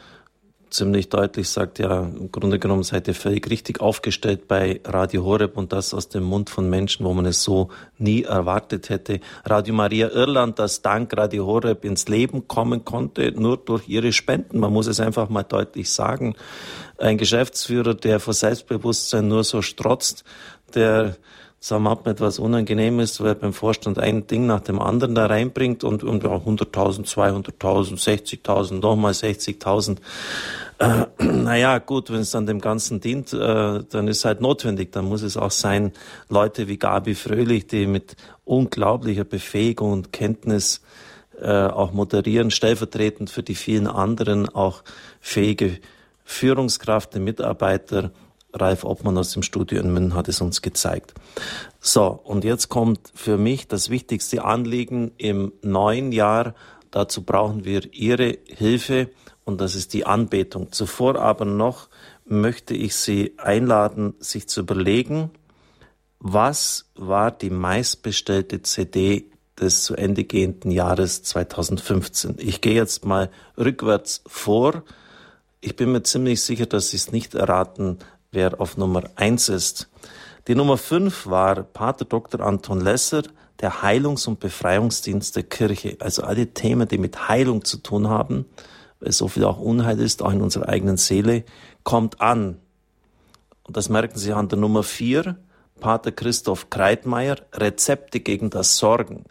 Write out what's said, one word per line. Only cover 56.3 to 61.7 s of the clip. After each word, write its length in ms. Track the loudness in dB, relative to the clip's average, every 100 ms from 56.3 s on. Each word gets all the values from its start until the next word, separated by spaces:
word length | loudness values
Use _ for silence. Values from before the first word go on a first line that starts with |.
| 4 0 -6 -20 -20 _
Dazu 340 | -2 -2 -4
brauchen 400 | 0 0 2 -2
wir 300 | -2 -2 -4
Ihre 440 | -4 0 2 2 -2 _
Hilfe 640 | -2 2 2 2 0 0 -8 -20 _
und 160 | -8 -4
das 160 | -2 -4
ist 180 | -6
die 120 | -6 0
Anbetung. 640 | 0 2 0 -2 -4 -8
Zuvor 460 | -6 -6 0 0 2
aber 260 | 2 2
noch 460 | 0 0 0